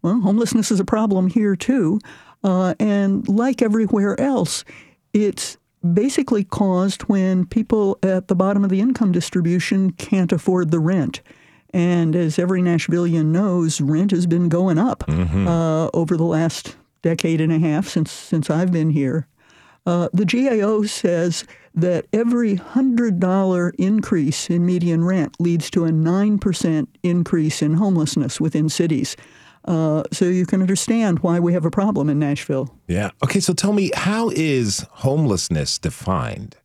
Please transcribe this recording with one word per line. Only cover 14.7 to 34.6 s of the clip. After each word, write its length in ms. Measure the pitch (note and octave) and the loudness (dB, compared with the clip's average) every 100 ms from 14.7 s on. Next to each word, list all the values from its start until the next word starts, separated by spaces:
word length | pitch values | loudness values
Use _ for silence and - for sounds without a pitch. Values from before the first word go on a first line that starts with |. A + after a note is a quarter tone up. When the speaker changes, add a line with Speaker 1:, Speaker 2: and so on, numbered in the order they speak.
| D#3+ | 2
Speaker 1:
up, 220 | A#3+ - - | 0 -2 -4
Speaker 2:
Mm-hmm. 380 | D3+ F2 - F#3 | -2 0 0 0
Speaker 1:
uh, 440 | E3+ E3 D#3+ D#3+ | 0 0 0 0
over 220 | - E3 E3+ | -2 0 0
the 80 | |
last 540 | E3 D#3+ E3 - - - _ _ | 0 0 -2 -4 -14 -20 _ _
decade 400 | E3 E3 E3 E3 | -4 -2 -2 0
and 100 | D#3+ | 0
a 80 | D#3+ | 0
half 260 | E3 D3+ G3 | 0 -2 -2
since, 280 | - D#3+ | -2 -4
since 360 | - - E3 D3 | -6 -4 -4 0
I've 220 | D#3 F#3 | 0 0
been 200 | E3+ D#3 | 0 0
here. 360 | D3 C#3 D#3+ C3+ _ _ - - _ - | 0 0 -2 -6 _ _ -20 -20 _ -2
Uh, 220 | F3 F3 | 0 0
the 100 | F3 | 0
G 240 | G3+ A#3+ C4+ | 0 0 2
A 140 | A3+ | 2
O 220 | G3+ A3 | 2 0
says 600 | G#3+ - F#3+ E3+ F3 E3 - - - | -2 -2 0 0 0 -2 -8 -20 -10
that 320 | - F3 F3 - | -2 0 0 0
every 420 | G#3 A#3 A#3+ A#3 G3 | 0 0 0 0 -2
hundred 640 | - B3 C4+ A#3 A#3 F3 | -2 0 2 2 0 0
dollar 540 | F#3 F#3+ F#3+ F3+ F3 - | 0 2 2 0 -2 0
increase 720 | F#3 G#3+ - F#3 C#3+ D3 - | 0 0 0 0 0 -2 -2
in 160 | F3 F3 | 0 2
median 380 | F3+ E3+ E3 | 2 0 0
rent 320 | E3+ F#3 D3+ - | 2 0 -2 -2
leads 320 | F3 E3+ - | 0 0 0
to 120 | - | 0
a 80 | E3 | 2
nine 480 | D#3+ D#3+ F#3 G#3 G#3 | 2 2 2 2 2
percent 500 | G3+ F3 E3 D#3 C#3 _ | 0 -2 0 0 -2 _
increase 580 | F3 F3 E3+ F3 D#3 - | -2 0 0 0 0 0
in 120 | D3+ | 0
homelessness 680 | D#3+ G3+ F3 D3+ - C3+ - | 2 2 2 0 0 -2 -2
within 300 | D#3 D#3 D3+ | -2 0 -2
cities. 480 | - E3+ C#3+ - - - - - _ - | 0 0 0 -4 -8 -18 -20 -20 _ -4
Uh, 380 | E3 D#3+ D3+ - | -2 0 0 -4
so 120 | - F3+ | -2 0
you 200 | F3+ F3+ | 0 0
can 160 | G3 | 0
understand 580 | F#3 F#3+ - A3+ A3 E3+ | 0 0 0 0 0 0
why 220 | F3+ E3+ | 0 0
we 100 | E3+ | 2
have 140 | F3 D#3+ | 0 0
a 60 | |
problem 380 | F3+ G3+ G3+ C#3+ | 0 -2 0 0
in 80 | D3 | 0
Nashville. 560 | D3+ C#3+ - C#3 C3 - - | -2 -4 -4 -4 -6 -12 -6
Speaker 2:
Yeah. 240 | F2 G#2 - | -4 -4 -6
Okay, 200 | C3+ G3+ | -2 -2
so 120 | F#3 | 0
tell 200 | F3+ G3 | 0 0
me, 180 | G#3 F#3+ | 0 0
how 360 | - F3+ G#3+ A#3 | -2 -2 -2 -2
is 560 | - D#3+ C3+ | -2 0 0